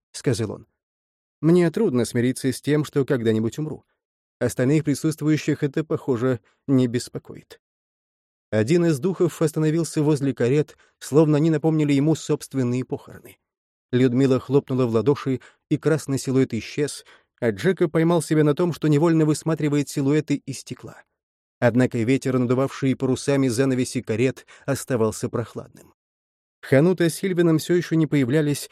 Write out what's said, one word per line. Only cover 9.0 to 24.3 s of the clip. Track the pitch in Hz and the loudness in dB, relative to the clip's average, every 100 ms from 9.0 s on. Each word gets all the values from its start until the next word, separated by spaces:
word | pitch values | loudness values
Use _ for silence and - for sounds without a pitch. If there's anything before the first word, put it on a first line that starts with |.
| 175 175 175 - | -2 0 -2 0
остановился | 156 156 156 160 160 156 | -2 0 0 0 -2 0
возле | 147 151 139 - | 0 0 0 0
карет, | 120 147 147 - _ _ | 0 0 -2 -8 _ _
словно | - 139 156 147 | 0 4 4 4
они | 165 | 2
напомнили | 151 160 156 147 | 2 0 0 2
ему | 139 151 | 2 2
собственные | 151 - 151 - 135 123 127 123 | 0 -2 -6 -4 -4 -2 -2 -4
похороны. | 131 - 90 - - _ _ _ _ - | -10 -12 -20 -20 -20 _ _ _ _ -2
Людмила | 123 131 123 135 127 | 2 2 4 2 2
хлопнула | - 139 - 127 123 | 2 0 0 -2 0
в | |
ладоши, | 113 107 143 139 127 - _ - | 2 2 0 0 -6 -8 _ -6
и | 151 | -2
красный | 151 156 - 135 | 0 -2 -2 -6
силуэт | - 131 127 | 0 0 0
исчез, | 110 - - 147 - - - _ - | -2 -8 -4 -4 -6 -18 -20 _ -6
а | 120 | -4
Джека | 95 151 180 175 | -2 -2 0 0
поймал | 165 165 170 | 0 2 0
себя | - 156 | 0 2
на | 151 | 2
том, | 143 180 | 2 0
что | - 156 | 0 2
невольно | 143 170 160 156 | 2 4 4 2
высматривает | 151 160 160 151 147 139 | 0 -2 -2 0 -2 -2
силуэты | - 139 151 147 143 | -2 0 0 0 -4
из | - 127 | -6 -14
стекла. | - 127 113 - _ _ _ _ _ - | -12 -16 -16 -20 _ _ _ _ _ -2
Однако | 123 117 127 123 | 0 2 0 0
ветер, | 113 135 135 127 | 0 0 0 0
надувавший | 123 127 135 - 135 123 | 0 0 -2 -2 -2 0
парусами | 131 123 - 139 135 | 0 -2 0 0 0
занавеси | 117 135 127 123 127 | 0 0 0 -2 -4
карет, | - 110 131 | -4 -2 -2